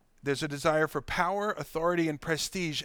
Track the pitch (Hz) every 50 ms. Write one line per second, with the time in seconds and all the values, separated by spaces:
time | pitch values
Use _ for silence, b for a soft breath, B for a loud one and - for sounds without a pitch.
0 | _ _ _ _ - 143 139 127 160 151 143 143 135 165 156 156 160 - - 143
1 | - - - 185 170 175 196 202 208 214 190 - 147 - - 165 165 175 180 170
2 | 165 160 147 139 - 165 160 143 - - - 190 175 160 143 127